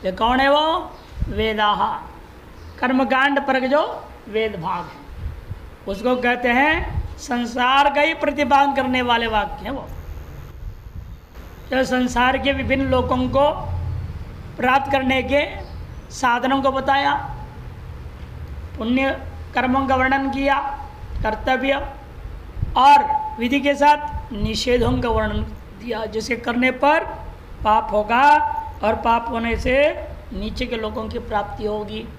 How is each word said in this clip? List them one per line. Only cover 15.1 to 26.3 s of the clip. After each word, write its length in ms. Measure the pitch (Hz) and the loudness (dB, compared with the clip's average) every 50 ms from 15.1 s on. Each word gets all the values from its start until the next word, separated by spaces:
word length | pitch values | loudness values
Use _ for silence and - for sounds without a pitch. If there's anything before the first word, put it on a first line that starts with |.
| 262 262 247 | 2 2 2
के 340 | - 269 285 302 - - - - - - - - - - - - - | 2 2 2 2 0 -4 -10 -12 -12 -12 -12 -12 -12 -14 -14 -14 -14
साधनों 520 | - - - 247 240 247 247 262 269 269 262 | -8 0 2 2 2 4 2 2 2 4 2
को 100 | 269 262 | 2 0
बताया, 640 | 269 262 277 269 277 277 285 285 277 - - - - - - - - - - - - - - - - - - - - - - - - - - - - - - - - | 2 2 2 2 4 4 2 0 0 -2 -6 -8 -10 -12 -14 -14 -14 -14 -14 -14 -14 -14 -14 -14 -14 -14 -14 -14 -14 -14 -14 -12 -12 -12 -10 -10 -12 -12 -12 -8 -6
पुण्य 420 | 220 226 247 262 269 269 - - - - - - - - - | -2 0 2 2 2 0 -2 -4 -8 -12 -12 -12 -12 -4 -2
कर्मों 320 | 277 240 254 254 269 269 | 0 0 2 2 2 2
का 100 | 247 262 | 2 2
वर्णन 340 | 254 254 262 269 277 269 269 | 2 4 4 2 2 0 0
किया, 480 | 254 269 277 277 269 277 277 - - - - - - - - - - - - | -2 0 2 2 2 2 0 -4 -8 -8 -10 -14 -14 -14 -12 -8 -6 -2 -2
कर्तव्य 680 | 220 214 214 - - 262 247 247 277 269 277 - - - - - - - - - - - - - - - - - - - | -2 -2 -2 0 0 0 2 2 0 0 0 -2 -6 -10 -14 -16 -16 -16 -14 -14 -12 -14 -14 -14 -12 -4 -4 -4 0 2
और 220 | 247 254 277 285 285 285 - - - - - - - | 6 10 10 10 10 8 4 0 0 -2 -4 -4 -2
विधि 220 | 233 240 269 285 | 0 2 2 2
के 140 | 277 285 277 | 4 2 2
साथ 580 | - 277 294 294 294 294 - - - - - 247 | 6 6 6 6 6 2 -6 -6 -8 -8 -8 -6
निषेधों 680 | 202 208 214 220 214 - 254 240 247 226 - 254 254 | -4 -2 -2 -2 -2 0 2 2 4 4 2 2 2
का 80 | - 233 | 0 0
वर्णन 380 | 226 220 220 214 208 214 226 - - - - - - - | 0 2 0 0 -2 -2 -4 -4 -8 -14 -16 -16 -18 -14
दिया, 260 | - 240 240 214 226 | -8 -6 -6 -4 -4
जिसके 300 | 214 196 220 214 - | -4 -4 -6 -2 -2